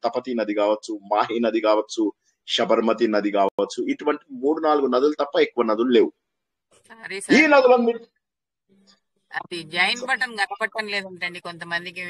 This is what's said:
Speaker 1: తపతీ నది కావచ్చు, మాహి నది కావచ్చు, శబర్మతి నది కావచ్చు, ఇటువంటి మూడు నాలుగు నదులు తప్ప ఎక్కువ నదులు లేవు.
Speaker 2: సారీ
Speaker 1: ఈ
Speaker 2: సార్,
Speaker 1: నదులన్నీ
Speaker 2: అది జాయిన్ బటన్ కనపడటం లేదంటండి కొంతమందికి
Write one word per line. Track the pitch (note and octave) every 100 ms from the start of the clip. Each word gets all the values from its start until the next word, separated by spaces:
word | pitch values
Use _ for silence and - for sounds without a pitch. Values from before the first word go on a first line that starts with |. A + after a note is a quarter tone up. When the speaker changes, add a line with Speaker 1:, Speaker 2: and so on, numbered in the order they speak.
Speaker 1:
తపతీ | A#2 B2+ B2+
నది | A#2 G#2
కావచ్చు, | G#2 G#2 G#2+ - G#2+ G2
మాహి | G#2 A#2+ A2+
నది | A#2 A2
కావచ్చు, | G#2+ G#2+ - - G#2 - _ _ -
శబర్మతి | - G#2 A2+ A2+ A2 A2+
నది | G#2+ G2+
కావచ్చు, | G2+ G2 - G2+ -
ఇటువంటి | - C#3 D3 D3 -
మూడు | C3 C3+ D#3+
నాలుగు | D#3 D3 C3
నదులు | B2 D3
తప్ప | D3+ C#3+ E3+
ఎక్కువ | D3 -
నదులు | A2+ G#2+ B2
లేవు. | A#2 F#2+ - _ _ _ _ _ _ _
Speaker 2:
సారీ | A3+ A3+ F#3+
Speaker 1:
ఈ |
Speaker 2:
సార్, | - B3 D#4
Speaker 1:
నదులన్నీ | C#4+ B3+ B3 A#3 A#3 - _ _ _ _ _ _ G3 _ _ _ _ _ D#3+
Speaker 2:
అది | E3+ F3
జాయిన్ | D#3 F3 F#3+ A#3 B3+
బటన్ | C4 B3+ A3
కనపడటం | G3 - G#3+ A3 G#3+
లేదంటండి | G3+ F#3+ F3+ F3 F3
కొంతమందికి | F3 E3+ E3+ E3+ F3 F3 F3+